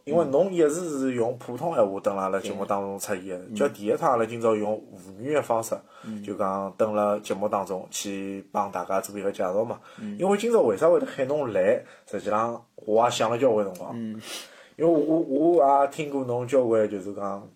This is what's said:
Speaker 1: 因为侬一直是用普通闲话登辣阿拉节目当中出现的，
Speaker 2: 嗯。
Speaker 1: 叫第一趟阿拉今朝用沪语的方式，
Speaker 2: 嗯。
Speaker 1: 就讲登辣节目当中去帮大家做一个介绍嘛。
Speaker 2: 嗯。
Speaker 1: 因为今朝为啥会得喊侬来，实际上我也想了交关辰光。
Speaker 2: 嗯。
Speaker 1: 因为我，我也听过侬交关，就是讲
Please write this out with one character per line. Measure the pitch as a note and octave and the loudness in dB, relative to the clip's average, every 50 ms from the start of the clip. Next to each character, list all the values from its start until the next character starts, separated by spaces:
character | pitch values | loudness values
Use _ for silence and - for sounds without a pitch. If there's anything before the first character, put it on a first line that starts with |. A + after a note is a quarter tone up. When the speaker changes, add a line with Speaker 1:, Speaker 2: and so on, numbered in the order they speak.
| - | -6
Speaker 1:
因 | C#3 D#3 | 0 0
为 | E3+ D#3+ | 2 2
侬 | C3+ C3+ D3+ F#3+ G3 | 4 4 2 2 2
一 | F#3 E3+ | 4 2
直 | D#3 C#3+ D3+ F3+ F3+ D#3+ | 2 2 2 -2 -4 -4
是 | C#3+ C3+ C3+ C3 B2 | -4 -2 -2 -2 0
用 | A#2+ A2+ B2 C3 - | 0 0 -2 -2 -6
普 | - - A#2+ | -10 -10 -8
通 | A#2+ D#3 F3 D#3+ | -6 -6 -2 2
闲 | B2+ | 2
话 | G#2+ G2 F#2+ G2 | 2 2 0 -2
登 | - G#2 G2 | -2 -2 -2
辣 | G2 F#2+ | 0 -2
阿 | F#2+ | -2
拉 | G2 F#2+ | -2 -2
节 | F#2+ G2+ | -4 -6
目 | G2 G2 G2 | -6 -6 -4
当 | - G2+ G2+ | -2 -2 -2
中 | G2 G2 G2 G2 | -2 -6 -8 -8
出 | - - G2+ | -6 -6 -6
现 | F2+ F#2 G2 | -8 -6 -10
的， | F2+ F2+ F#2 G2+ | -10 -10 -10 -8
Speaker 2:
嗯。 | A2 | -2
Speaker 1:
叫 | G#2 C#3+ - | -2 -2 -2
第 | - G2+ G2+ | -2 -4 -2
一 | G#2+ C#3 | -2 -2
趟 | - E3 D3 | 2 2 2
阿 | B2+ | 2
拉 | A#2 A2 | 2 0
今 | A2 A#2+ A#2 | -2 -2 0
朝 | A2+ A2+ A2 | 2 2 2
用 | G#2 G#2 G#2 A2 | 2 0 -2 -4
沪 | - - - - F#2 F2 G2 F#2+ G2+ | -4 -6 -16 -20 -20 -20 -20 -16 -10
语 | A#2+ D3 | -6 -2
的 | D3+ C#3 | -2 -2
方 | A2+ - A2+ A2+ | 0 0 -2 -2
式， | A2 - - - - _ - - - | 0 -4 -8 -8 -8 _ -20 -18 -14
Speaker 2:
嗯。 | A2 G#2+ G#2 | -12 -12 -12
Speaker 1:
就 | G2+ G2+ G2 | -8 -10 -4
讲 | F#2+ G2+ F#2+ F#2+ G2 G2 F#2+ F#2 | -2 -2 -2 -2 -2 -4 -6 -2
登 | - A2+ G#2+ G#2+ | 0 0 0 2
辣 | G#2 G#2 G2+ G#2 G#2 | 2 2 2 0 -2
节 | - - | -2 -6
目 | G#2 F#2+ G#2 G#2 | -4 -2 -2 0
当 | G#2+ G2+ F#2+ | 0 -2 -2
中 | G2 F#2+ F#2 - - | -2 -6 -8 -8 -10
去 | - - - G2+ G2 G2 G2 G2 G2 G2 - - | -10 -8 -8 -6 -6 -6 -6 -8 -8 -10 -12 -6
帮 | - G#2 G2+ G2 | -2 -2 -2 -2
大 | F#2+ F2+ E2+ | -4 -8 -4
家 | - G2 F#2+ | -2 -2 -2
做 | - G2+ G2+ G#2 | -2 -4 -10 -4
一 | |
个 | F#2+ G2+ | -4 -4
介 | G2 - | -2 -2
绍 | G2 F2+ F#2 G#2+ A#2 | -4 0 0 -2 -2
嘛。 | A#2+ G2 - - - - - | -2 -6 -12 -12 -20 -18 -14
Speaker 2:
嗯。 | G#2+ G#2 G2+ G#2 | -12 -10 -6 -2
Speaker 1:
因 | F3 G3 | 0 2
为 | G3+ | 2
今 | G3+ A3+ A#3+ | 2 2 2
朝 | A3+ G3+ | 4 4
为 | D3 A2+ G2 | 4 4 2
啥 | - D3+ E3+ | 4 4 4
会 | F3 D3 | 4 4
得 | C3 | 2
喊 | - - - C3 B2+ | -2 -4 -4 -2 -2
侬 | D3 D3+ C#3 A#2 | 0 -2 -2 0
来， | G2 F#2 F#2 G#2+ B2+ - - - - - _ - | 0 2 4 4 4 2 -2 -10 -20 -20 _ -10
实 | G#2 F#2+ | -8 -6
际 | E2+ G#2 | -2 0
上 | G#2 A2 A2+ A#2+ A#2 A2+ - _ _ | 0 0 0 0 -4 -8 -14 _ _
我 | - - G#2+ G#2+ A2+ A#2+ | -12 -4 2 4 4 4
也 | A#2+ | 4
想 | - - A#2 A2+ | 2 2 0 0
了 | A#2+ A#2 | 2 4
交 | C3+ B2 | 4 4
关 | A2 G#2+ G2+ | 4 4 0
辰 | F#2+ F2+ | -2 -4
光。 | F2+ F2+ - A#2+ | -10 -10 -10 -8
Speaker 2:
嗯。 | A#2 A2+ A2 G#2+ A2 - - - - - - - - - _ _ | -8 -8 -8 -10 -12 -12 -12 -14 -14 -14 -18 -20 -20 -20 _ _
Speaker 1:
因 | - D#3 | 0 2
为 | |
我， | E3+ E3 D3 C#3+ D#3 D#3+ E3 | 4 4 4 4 2 2 0
我 | D3+ C3+ C3+ C#3+ D#3+ E3+ F3 D#3+ C#3 | 2 0 0 2 4 4 6 6 6
也 | C#3 C#3 C#3 C#3 C#3 | 6 6 6 4 2
听 | - D#3+ D3+ C#3+ | 0 -6 -6 -4
过 | C#3 C3+ C3 | -4 -4 -2
侬 | A#2+ A#2+ B2 B2 | -2 -2 -4 -2
交 | A#2+ C#3+ C3 B2 | 2 2 2 4
关， | A2+ A2+ A2 G#2+ | 4 4 4 2
就 | G2+ G#2 F#2+ | 2 -2 -6
是 | F#2 G2+ G2 | -8 -8 -8
讲 | G2+ G2+ G2 G2 G2+ G#2 - _ | -6 -6 -6 -6 -8 -12 -18 _